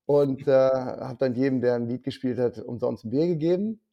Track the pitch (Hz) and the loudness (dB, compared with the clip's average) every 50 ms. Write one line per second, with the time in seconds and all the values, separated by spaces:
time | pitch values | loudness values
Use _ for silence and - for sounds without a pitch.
0 | _ - 143 143 143 139 135 131 - 143 135 131 131 131 131 131 127 127 - 117 | _ 0 2 4 4 2 0 -2 0 4 4 6 6 6 2 0 -2 -4 -8 -8
1 | 117 127 127 - 135 131 117 120 135 139 131 127 117 123 123 120 120 117 123 123 | -10 -8 -4 -2 -2 0 0 2 0 2 2 2 0 0 0 0 -2 -4 -6 -6
2 | - 135 123 - - 127 120 113 123 117 - - - 123 120 110 127 123 120 - | -6 -8 -8 -6 -4 -4 -2 0 -2 -2 -2 -4 -12 -10 -8 -4 -4 -4 -4 -4
3 | - 110 117 139 165 175 175 147 151 165 180 185 208 220 220 - _ _ | -6 -4 0 0 0 0 0 0 0 0 0 0 0 -4 -6 -8 _ _